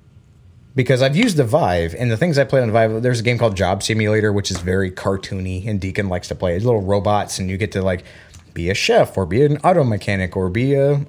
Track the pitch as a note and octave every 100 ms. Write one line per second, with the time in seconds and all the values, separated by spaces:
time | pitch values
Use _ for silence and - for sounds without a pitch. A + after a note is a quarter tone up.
0 | _ - _ _ - - - - B2+ C3
1 | C3+ D3 B3 E3 A#2+ C#3 B2+ F2+ E2+ E2+
2 | A#2+ A2 F3 C#3+ C3+ C#3 A#2+ A2 A2 A2
3 | B2 B2 A2 A#2+ A#2 F#2+ F#2 G2 - A2
4 | G#2+ G#2+ G#2+ G2+ F#2+ F#2 F2 F#2 F#2+ F#2
5 | G2+ F#2+ - G2 F#2 F#2 G2+ G#2 F#2+ F2
6 | G2 F2+ - - F#2 F2 A2+ A2+ F#2+ G2+
7 | G2+ G#2 F#2 - F#2+ F#2 G2+ G2+ F#2+ F2+
8 | - - - - - - E2+ G2 - A3+
9 | D3 - F#2 G2 D3 D3 D#3+ F3+ C3 G#2
10 | - G2+ F#2 G2 F#2 F#2+ C3 C#3 C#3 C#3+